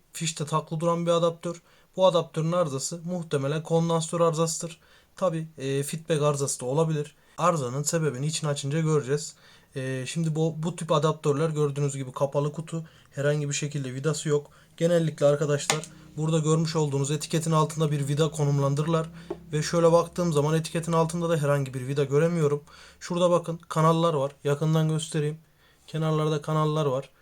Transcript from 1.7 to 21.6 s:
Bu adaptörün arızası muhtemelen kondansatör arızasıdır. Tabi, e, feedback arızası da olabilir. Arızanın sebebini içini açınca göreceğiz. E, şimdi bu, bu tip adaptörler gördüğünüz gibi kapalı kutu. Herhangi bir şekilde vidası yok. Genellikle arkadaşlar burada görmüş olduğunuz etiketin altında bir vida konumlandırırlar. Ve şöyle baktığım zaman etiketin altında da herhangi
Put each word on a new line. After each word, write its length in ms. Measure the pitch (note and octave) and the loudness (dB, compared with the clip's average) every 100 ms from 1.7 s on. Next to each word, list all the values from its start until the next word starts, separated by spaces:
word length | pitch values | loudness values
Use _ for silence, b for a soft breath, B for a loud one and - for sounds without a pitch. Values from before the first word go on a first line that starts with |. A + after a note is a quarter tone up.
| b b - | b b 2
Bu 100 | F#3 | 4
adaptörün 460 | E3+ E3 - D#3+ | 4 0 -2 0
arızası 480 | F3 E3 C3+ - E3+ | 2 0 -2 -6 -8
muhtemelen 580 | E3 F3+ E3 C#3+ C3+ D#3 | -6 -6 -2 -2 0 -4
kondansatör 580 | D#3 D#3+ E3 E3+ E3 E3+ | 0 0 2 0 0 2
arızasıdır. 600 | E3 D3+ E3 - E3+ - b b b - | 2 2 0 -2 -8 -12 b b b -4
Tabi, 320 | F#3+ D#3+ D#3+ - | -2 -2 -6 -6
e, 240 | C3+ C#3 | -2 -2
feedback 400 | C#3+ D#3+ D#3+ D#3 | -2 -6 -2 0
arızası 380 | D3 C#3+ C#3 - | 2 0 -2 -4
da 40 | |
olabilir. 500 | B2 D3 D#3+ D3+ D3 - b - | -2 0 2 0 -4 -12 b -2
Arızanın 440 | E3 E3+ B2 C3 | 0 0 -2 -4
sebebini 440 | D3 E3 D#3 B2 D3 | -2 0 0 -2 -4
içini 240 | D#3 D3+ | -2 -4
açınca 300 | C#3+ C#3 D#3 | -4 -2 -2
göreceğiz. 540 | D#3 D#3 B2 D3 - - B B B C#3 | 2 0 0 -2 -4 -16 B B B -8
E, 280 | C3 C3 B2+ | -6 -6 -6
şimdi 280 | E3 D#3+ | -4 -2
bu, 200 | D#3 D#3+ D#3+ | 0 -2 -2
bu 180 | D#3+ F3 | -6 -6
tip 160 | D#3+ | 0
adaptörler 580 | D#3+ D#3 D#3 D3+ C#3 D#3+ | 2 2 0 0 0 0
gördüğünüz 460 | D3+ D3 C#3 C#3+ C3+ | 0 0 0 -2 -4
gibi 160 | B2+ | -8
kapalı 400 | - C#3+ D3 D3 | -2 -2 0 -2
kutu. 320 | D3+ D#3+ E3 D#3+ B B | -4 -8 -8 -10 B B
Herhangi 380 | - C#3+ D3+ D3 | -4 0 0 -2
bir 60 | |
şekilde 400 | C#3+ D3 C#3+ C3 | -4 -4 -6 -6
vidası 340 | B2+ D3 D3+ D#3+ | -4 -4 -2 0
yok. 220 | D3 C#3+ B B - | 0 -2 B B -2
Genellikle 500 | E3 E3+ D#3+ C#3+ C#3+ | 2 2 2 2 4
arkadaşlar 600 | D3 D3+ D3 - D#3 - B B D3 | 4 2 0 2 0 -2 B B -4
burada 220 | D#3 D#3+ | 0 2
görmüş 380 | D3+ D#3+ D#3+ E3 | 4 2 2 0
olduğunuz 340 | D3+ C#3 C#3 | 0 0 0
etiketin 400 | D3+ - E3 D#3+ | -2 -2 -2 2
altında 400 | D#3+ D3+ D#3 D#3 | 2 2 0 -2
bir 180 | D3 C#3+ | 0 0
vida 220 | C#3+ D#3+ | 0 0
konumlandırırlar. 800 | D#3 C#3+ C#3+ C#3 C#3+ D#3 E3 D#3+ B B B - | 2 2 2 2 0 0 -2 -2 B B B -6
Ve 100 | D3+ | -4
şöyle 300 | D3+ E3+ E3 | 0 4 6
baktığım 400 | E3 E3+ - F3 | 6 4 -2 0
zaman 220 | D3 D3 | 2 2
etiketin 380 | D#3+ D#3+ F3 D#3+ | 2 0 -4 0
altında 360 | E3 D#3+ F3 E3+ | 0 0 0 0
da 80 | E3 | 0
herhangi 380 | C#3+ C#3+ | 2 0